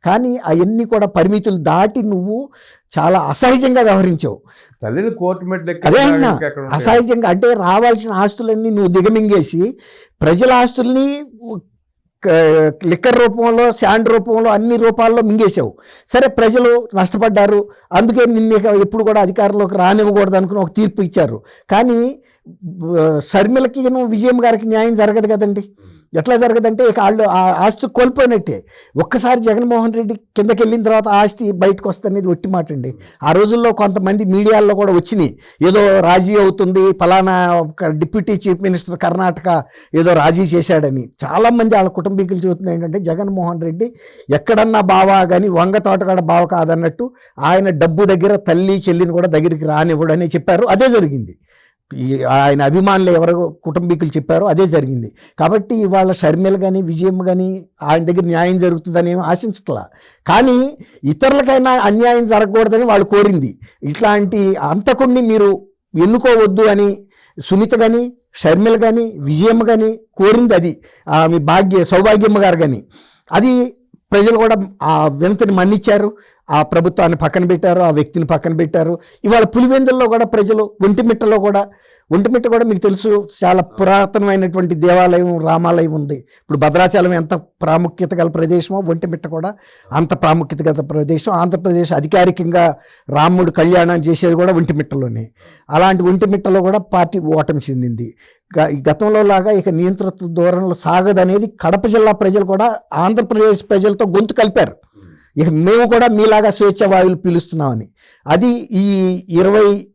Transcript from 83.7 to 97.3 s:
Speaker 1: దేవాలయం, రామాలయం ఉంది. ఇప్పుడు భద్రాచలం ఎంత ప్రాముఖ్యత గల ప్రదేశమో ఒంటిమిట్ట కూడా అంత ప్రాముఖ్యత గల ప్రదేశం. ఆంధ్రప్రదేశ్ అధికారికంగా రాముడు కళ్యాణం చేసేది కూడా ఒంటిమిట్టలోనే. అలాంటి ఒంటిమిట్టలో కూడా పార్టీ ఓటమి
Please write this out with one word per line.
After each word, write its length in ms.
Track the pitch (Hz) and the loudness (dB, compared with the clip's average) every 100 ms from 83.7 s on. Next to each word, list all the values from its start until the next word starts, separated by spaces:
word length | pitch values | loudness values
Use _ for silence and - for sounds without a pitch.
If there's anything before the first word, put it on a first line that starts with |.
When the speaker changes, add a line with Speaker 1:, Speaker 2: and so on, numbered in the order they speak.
| - 190 196 196 208 202 196 185 180 180 | -2 2 2 2 0 0 0 -2 -2 -2
Speaker 1:
దేవాలయం, 640 | 165 175 180 180 175 180 170 160 | 0 2 4 4 2 0 -2 -2
రామాలయం 460 | 165 170 170 165 156 | 0 0 0 0 -4
ఉంది. 160 | 147 | -6
ఇప్పుడు 440 | 139 - _ _ 147 | -10 -12 _ _ 0
భద్రాచలం 540 | 151 170 180 202 180 | 0 2 2 2 0
ఎంత 200 | 175 160 | -2 -4
ప్రాముఖ్యత 800 | 175 - _ 156 160 175 165 170 | -6 -8 _ -2 -2 -2 -4 -6
గల 140 | 175 170 | -2 -4
ప్రదేశమో 500 | 160 160 175 160 196 175 | -2 -2 -2 -2 -6 -4
ఒంటిమిట్ట 380 | 165 180 156 160 | -6 -6 -8 -10
కూడా 280 | 160 180 208 _ _ _ | -8 -10 -12 _ _ _
అంత 200 | 147 165 135 | -4 -4 -2
ప్రాముఖ్యత 400 | 160 160 151 147 160 | 0 0 -2 -4 -4
గల 120 | 151 | -4
ప్రదేశం. 520 | 143 151 147 160 220 | -6 -6 -2 -4 -2
ఆంధ్రప్రదేశ్ 600 | 175 175 180 185 175 160 | -2 -2 -2 -2 -2 -2
అధికారికంగా 800 | 156 151 190 185 180 170 175 170 - _ _ - | -4 0 2 2 0 -2 2 0 -2 _ _ -6
రాముడు 420 | 139 160 180 170 | 0 2 2 0
కళ్యాణం 500 | 165 165 180 170 175 | 0 2 2 2 0
చేసేది 340 | 156 160 180 | 0 0 0
కూడా 180 | 165 180 | 2 2
ఒంటిమిట్టలోనే. 800 | 170 170 151 147 139 127 113 113 _ _ _ - | 0 0 -4 -4 -6 -6 -8 -12 _ _ _ -4
అలాంటి 320 | 151 185 185 | 2 2 2
ఒంటిమిట్టలో 580 | 180 185 202 196 196 190 | 0 2 0 0 0 0
కూడా 180 | 185 208 | 2 -2
పార్టీ 400 | - 180 170 190 | -2 -2 0 -2
ఓటమి 420 | 156 | -2